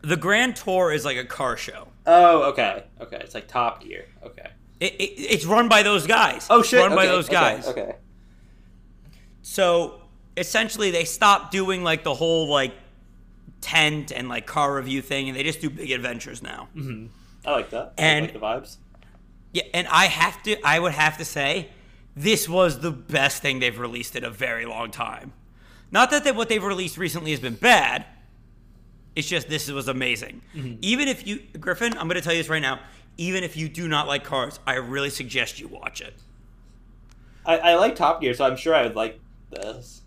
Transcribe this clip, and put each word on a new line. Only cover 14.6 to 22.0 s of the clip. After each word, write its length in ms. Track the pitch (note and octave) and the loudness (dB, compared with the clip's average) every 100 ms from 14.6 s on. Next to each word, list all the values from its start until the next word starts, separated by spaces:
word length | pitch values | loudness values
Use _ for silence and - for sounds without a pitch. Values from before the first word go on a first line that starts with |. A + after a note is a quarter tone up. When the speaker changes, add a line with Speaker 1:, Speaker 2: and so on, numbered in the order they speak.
| C#3+ C#3 | -2 -2
Speaker 1:
review 260 | B2+ C3+ | -4 -6
thing, 260 | B2+ C#3 C3+ | -4 -6 -4
and 80 | C3 | -4
they 60 | |
just 180 | D3 D#3 | -4 -4
do 80 | D#3+ | -8
big 200 | D3 D#3 | -8 -6
adventures 520 | B2+ B2 A#2 - A#2+ | -4 -4 -8 -12 -14
now. 260 | - - - - | -14 -14 -14 -14
Speaker 2:
Mm-hmm. 300 | C3+ A2 A2+ - - - | -12 -12 -14 -20 -20 -12
I 60 | - | -2
like 180 | C#3 G#2+ | -2 -2
that. 220 | A2+ - - | -8 -10 0
Speaker 1:
And 200 | D#3 D3+ | 2 2
Speaker 2:
I 40 | D#3+ | 0
like 40 | |
the 40 | G#2+ | -6
vibes. 360 | G#2+ B2 - - - - - - - - - | -6 -6 -8 -20 -20 -20 -20 -20 -20 -20 -8
Speaker 1:
Yeah, 100 | F3 - | -8 -4
and 140 | F3 F3+ | -4 2
I 180 | D#3+ F#3 | 4 4
have 360 | D3+ F3 - | 4 0 0
to, 120 | G#3+ G#3 | -4 -2
I 140 | D3 D#3+ | 2 2
would 140 | F3 | 2
have 260 | D3 D#3 D#3 | 2 0 0
to 60 | |
say, 460 | D#3 D3+ C#3 F3+ D#3 - - - | -8 -2 -2 -2 -6 -18 -20 -20